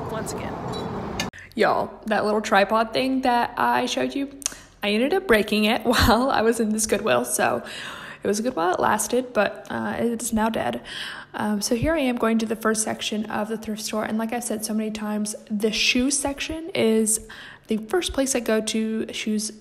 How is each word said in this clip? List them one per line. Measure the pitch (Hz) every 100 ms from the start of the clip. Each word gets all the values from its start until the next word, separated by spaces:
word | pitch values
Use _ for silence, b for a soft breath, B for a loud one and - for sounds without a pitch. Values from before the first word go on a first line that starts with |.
| -
once | 220 208
again. | - - - - - - - - - - B B -
Y'all, | 180 110 - - -
that | 208
little | 208 214
tripod | 214 196 196 220 226
thing | - 262 262
that | 262 240 233 -
I | 240 240 254
showed | 262 254
you, | 269 277 - B B B -
I | 202
ended | 208 269
up | 381 381
breaking | 220 208 214
it | 214 233
<laughs> |
while | 240 226 - 226 262
I | -
was | 220 240
in | 220
this | 214 214
Goodwill, | 220 220 123
so | - - - - B B B B B B
it | 202
was | 208
good | 233 254
while | 339
it | -
lasted, | - 214 - 247 254
but, | 214 202 - -
uh, | 226 220 -
it | 233 226
is | 240
now | 220 220
dead. | 220 240 240 B B B B -
Um, | - 214 208
so | - 233
here | 285
I | 330
am | 262 240
going | 220 226
to | 220
the | 220
first | 220 220
section | 226 226 - 214 214
of | 214 208
the | 220
thrift | 220 214
store, | - 214
and | - 220
like | 226
I've | 240
said | 226 214
so | 214
many | 214 220
times, | 214 214 208 214 - -
the | 208 220
shoe | 214 - 247 254
section | 285 277 277 - 320 330
is | - 226 220 220 - - B B B -
the | 220
first | 220 370 339
place | - 269
I | 262
go | 233 220
to. | 214 226 220 220 -
Shoes | - - 214 214 -